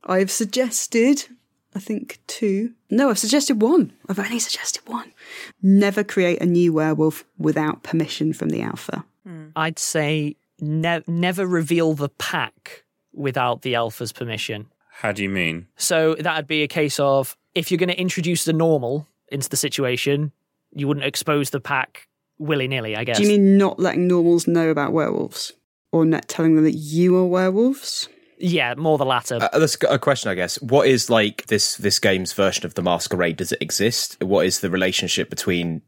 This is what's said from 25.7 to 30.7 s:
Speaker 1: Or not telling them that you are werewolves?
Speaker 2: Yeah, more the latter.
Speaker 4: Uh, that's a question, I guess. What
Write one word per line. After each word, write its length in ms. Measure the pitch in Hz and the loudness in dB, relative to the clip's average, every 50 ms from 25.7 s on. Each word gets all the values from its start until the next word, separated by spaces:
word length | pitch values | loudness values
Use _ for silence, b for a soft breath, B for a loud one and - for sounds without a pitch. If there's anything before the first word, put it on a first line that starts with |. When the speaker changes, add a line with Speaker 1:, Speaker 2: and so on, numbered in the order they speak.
| _ _ _ _ | _ _ _ _
Speaker 1:
Or 120 | - 165 160 | 2 2 4
not 220 | 160 160 147 - | 4 2 0 -2
telling 300 | - - - 165 165 160 | -8 -4 0 4 4 6
them 80 | 156 156 | 6 4
that 80 | 156 | 4
you 440 | - 160 151 147 151 165 175 180 180 | 2 0 -6 -4 0 2 4 4 6
are 100 | 185 185 | 4 4
werewolves? 800 | 180 180 185 185 185 185 208 233 254 269 - - - - - - - _ _ _ _ _ _ | 2 2 2 2 2 2 2 2 2 0 -2 -6 -10 -8 -8 -8 -10 _ _ _ _ _ _
Speaker 2:
Yeah, 360 | - 180 170 160 131 120 123 | -2 0 2 2 0 0 -2
more 240 | 135 160 160 156 143 | -2 2 2 2 2
the 80 | 139 | 2
latter. 320 | 131 127 120 - - 123 117 | 2 0 0 0 -2 -2 -2
Speaker 4:
Uh, 180 | 117 - - 147 | -2 0 2 2
that's 160 | 147 147 - - - - | 2 2 2 0 0 0
a 100 | 143 135 | 0 2
question, 320 | - 147 139 - - 107 | 2 2 0 2 0 -4
I 20 | 95 | -2
guess. 260 | 90 90 85 - - | -2 -2 -4 -4 -8
What 280 | 143 120 | -2 2